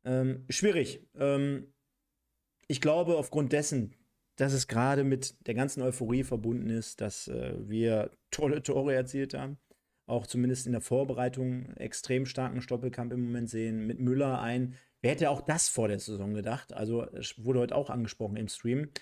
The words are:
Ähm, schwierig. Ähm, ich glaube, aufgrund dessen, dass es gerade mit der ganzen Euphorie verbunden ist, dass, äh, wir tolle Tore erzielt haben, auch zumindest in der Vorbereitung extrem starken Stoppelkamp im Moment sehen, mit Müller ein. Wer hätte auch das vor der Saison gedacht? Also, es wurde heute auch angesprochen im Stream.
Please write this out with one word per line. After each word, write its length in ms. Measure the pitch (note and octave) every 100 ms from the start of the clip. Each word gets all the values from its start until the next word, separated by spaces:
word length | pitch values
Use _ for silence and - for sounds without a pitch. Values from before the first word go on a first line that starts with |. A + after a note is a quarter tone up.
Ähm, 400 | B2+ B2+ C3 C3 -
schwierig. 500 | - G#3 E3+ B2+ - - -
Ähm, 540 | C#3 C#3 C#3 C#3 - _ _ _ _ _ _ _ _ _ -
ich 140 | C3+
glaube, 340 | D3+ D#3+ E3+ E3
aufgrund 360 | - D3 C3+
dessen, 420 | D3 D3+ C#3 G#2 - _ _ _ -
dass 160 | C3+
es 160 | C3+ -
gerade 340 | A#2 C3 C#3
mit 320 | C#3 C3 C3 - -
der 80 |
ganzen 260 | A2+ C3+ C#3
Euphorie 440 | B2+ B2+ A2+ B2+
verbunden 440 | C3 A#2 A2 B2 A2+
ist, 320 | A2+ G#2+ -
dass, 280 | G#2+ - -
äh, 260 | - B2+ F2 G#2
wir 440 | A2 A2+ A2 - - -
tolle 320 | - D3 D3+
Tore 320 | - C#3+ C#3
erzielt 380 | C3 B2+ C#3 C3+
haben, 240 | C3+ C3+ C#3+ _ _ _ _
auch 220 | - A#2+ -
zumindest 400 | B2 B2 B2+ B2+
in 60 |
der 100 | A#2+
Vorbereitung 880 | - B2+ C3+ B2 B2+ C3 B2+ B2+ C3 -
extrem 500 | B2 - - B2+ C3
starken 340 | - B2+ B2+
Stoppelkamp 540 | B2 B2 B2+ A#2 A#2+
im 100 | B2
Moment 240 | A#2+ A#2+ A#2
sehen, 380 | A2+ A2+ A2 A2
mit 120 | -
Müller 440 | B2 C3+ C#3 B2+
ein. 320 | A#2 B2 B2+ B2+ _ _
Wer 120 | A#2+
hätte 180 | D3 D3+
auch 100 | D3
das 280 | - D#3 -
vor 200 | - A2
der 120 | G2+
Saison 340 | - G#2 G2
gedacht? 400 | G#2 G2+ B2 -
Also, 280 | - A2 A#2 -
es 280 | - - -
wurde 180 | A2+ B2+
heute 140 | A#2+
auch 140 | - C#3
angesprochen 480 | B2+ A2 - G#2+ A2
im 120 | G#2+
Stream. 420 | - A#2 C3 D3+ -